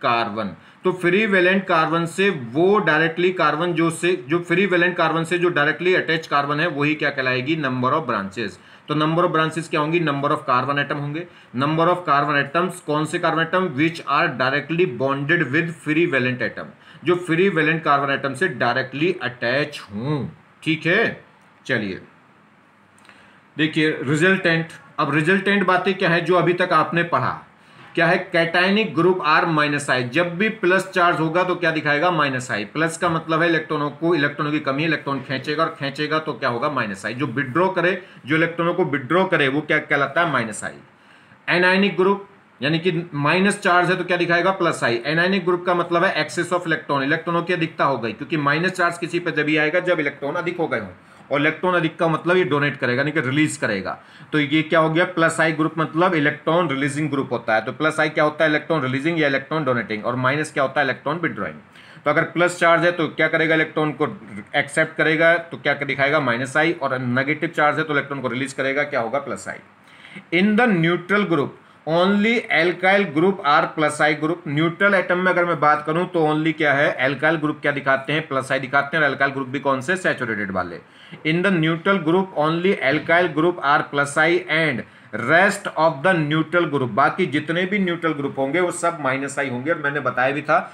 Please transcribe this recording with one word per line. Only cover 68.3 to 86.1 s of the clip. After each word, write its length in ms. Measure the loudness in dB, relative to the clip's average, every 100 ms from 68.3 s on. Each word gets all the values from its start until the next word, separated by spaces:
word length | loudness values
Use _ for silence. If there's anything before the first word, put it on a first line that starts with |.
| -4 -6
करेगा, 300 | -4 -2 -2 -2
क्या 140 | -4
होगा? 200 | -2 -4
प्लस 260 | -6 -10 -10
आई। 100 | -14 -16 _ -20 -20 -20 -20 -2 2
In 200 | 4 4
the 160 | 4 4
neutral 500 | 2 0 0 0 2
group 380 | 0 0 -6 -20 -12 -2
only 420 | 2 4 4 2 0 0
alkyl 500 | 2 2 2 2 4 2
group 280 | 2 2 2 2
are 200 | 2 2
plus 260 | 0 0 2
I 80 | 0 2
group। 320 | -2 -4 -4
Neutral 460 | 0 0 2 2 2
atom 220 | 2 2
में 140 | 2
अगर 140 | 2 0
मैं 140 | 2
बात 240 | 4 2 0
करूं 200 | -2 0
तो 180 | 0 2
only 280 | 2 0
क्या 200 | 0 2
है? 160 | 4 2 2
alkyl 400 | -2 0 0 0
group 180 | -2 -2
क्या 100 | -2
दिखाते 420 | -2 0 0 0
हैं? 140 | -4 -2
Plus 240 | -4 -2
आई 80 | -4
दिखाते 380 | 0 0 0 0
हैं। 60 |
और 80 | 0
alkyl 220 | 2 -2
group 140 | -2 -6
भी 120 | -4
कौन 220 | -2 -2
से? 140 | -2 -2
Saturated 540 | -2 -2 -4 -4 -4
वाले। 280 | -4 -4 -8 -16 -20 -20 -8 -2
In 140 | 0
the 80 | 2
neutral 480 | 2 0 0 0 0
group 340 | 2 0 0 -2
only 340 | -2 0 0 0 0
alkyl 460 | 0 2 2 2
group 300 | 2 0 0 2
are 160 | 0 0
plus 300 | -2 0 2
I 120 | 2 2 0
and 300 | 0 0 -2 -8 -18 -12 -6 2
rest 440 | 4 4 0 -4 2
of 220 | 2 2
the 120 | 0